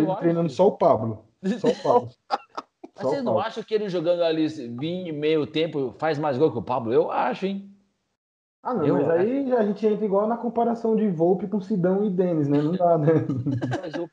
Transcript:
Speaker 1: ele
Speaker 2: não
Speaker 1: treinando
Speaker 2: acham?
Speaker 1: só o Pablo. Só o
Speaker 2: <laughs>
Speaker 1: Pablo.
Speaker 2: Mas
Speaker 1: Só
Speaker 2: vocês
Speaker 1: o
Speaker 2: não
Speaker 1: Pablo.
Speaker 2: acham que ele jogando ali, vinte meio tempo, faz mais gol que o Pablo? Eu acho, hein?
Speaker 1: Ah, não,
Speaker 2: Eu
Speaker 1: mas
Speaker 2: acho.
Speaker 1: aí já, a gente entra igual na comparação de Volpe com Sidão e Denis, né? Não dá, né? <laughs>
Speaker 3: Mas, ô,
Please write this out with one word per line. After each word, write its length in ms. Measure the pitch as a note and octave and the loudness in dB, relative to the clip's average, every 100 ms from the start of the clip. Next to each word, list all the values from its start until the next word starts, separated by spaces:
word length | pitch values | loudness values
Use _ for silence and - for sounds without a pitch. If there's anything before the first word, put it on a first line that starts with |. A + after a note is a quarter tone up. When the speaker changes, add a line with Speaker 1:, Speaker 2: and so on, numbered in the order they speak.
Speaker 1:
ele 20 | E3+ | 2
Speaker 2:
não 80 | F#3 | 0
Speaker 1:
treinando 260 | E3+ E3+ E3+ | 0 2 0
Speaker 2:
acham? 100 | - | 4
Speaker 1:
só 100 | F#3+ | 2
o 40 | - | 4
Pablo. 460 | F3 A#2 A2+ G#2+ - _ F#3+ A#3 | 4 4 0 -8 -14 _ -4 -2
Só 80 | - | 0
o 80 | |
Speaker 2:
<laughs> 80 | - | 0
Speaker 1:
Pablo. 260 | - B3 A#2+ - - | 2 2 0 -10 -8
Speaker 2:
Mas 100 | - - - - _ - - | -8 -8 -16 -16 _ -20 -6
Speaker 1:
Só 60 | - | -4
Speaker 2:
vocês 120 | C#4 | -2
Speaker 1:
o 20 | |
Speaker 2:
não 80 | B3 | 0
Speaker 1:
Pablo. 80 | - A3 | 0 -2
Speaker 2:
acham 140 | A3+ | -6
que 100 | - | -2
ele 140 | G#3+ G#3 | -2 0
jogando 340 | F3 D#3+ F3 | -2 0 2
ali, 240 | E3+ D#3+ D#3 | 2 0 -2
vinte 640 | C#3+ A#2+ A#2+ D#3 F3+ F3+ | -4 -10 -6 -6 -6 -6
meio 380 | D3 D3+ D#3+ C#3+ | -4 0 0 0
tempo, 480 | D#3 E3 D3 B2+ - | -2 -2 -2 -6 -2
faz 180 | D#3 D3 | -2 0
mais 220 | D#3 B2 | -2 2
gol 140 | D#3 | 2
que 60 | A2+ | 0
o 40 | |
Pablo? 300 | F2+ B2+ A2+ | -4 -4 0
Eu 180 | C3+ F3 | 2 2
acho, 340 | - - B3 F#3+ | 0 -2 -2 -6
hein? 220 | G3 - - _ _ _ _ _ _ _ _ | -6 -12 -20 _ _ _ _ _ _ _ _
Speaker 1:
Ah, 100 | B3+ | -6
não, 140 | A#3+ D3 | 0 2
Speaker 2:
Eu 80 | |
Speaker 1:
mas 140 | C#3 D#3 | 2 2
Speaker 2:
acho. 80 | E3+ | 2
Speaker 1:
aí 300 | G#3 C4+ C4+ | 2 0 0
já, 100 | B3 | 0
a 60 | G#3 | 0
gente 180 | G3 | 0
entra 200 | G#3+ G#3 | 0 0
igual 240 | G#3+ G3 G#3+ | 0 0 0
na 80 | A#3 | -2
comparação 580 | A#3+ A#3 A#3 A3+ A3 | -4 -2 0 0 0
de 140 | A3 G#3+ | 0 0
Volpe 380 | D#3+ E3+ F#3+ G3+ | 2 2 2 0
com 120 | G#3 | -4
Sidão 440 | F#3 G#3+ F3 F#3+ | -2 0 2 2
e 40 | G#3+ | 0
Denis, 360 | F3+ F3+ D#3+ C#3+ | 0 0 0 2
né? 160 | C#3+ | 2
Não 80 | D3+ F#3 | 2 2
dá, 200 | F3 E3 | 4 4
né? 100 | D3+ | 4
<laughs> 760 | D#3+ - C3 C#3 A#2+ C3 B2+ | 2 0 -4 -4 -4 -4 -6
Speaker 3:
Mas, 120 | F3 E3+ | -6 -8
ô, 120 | E3+ | -10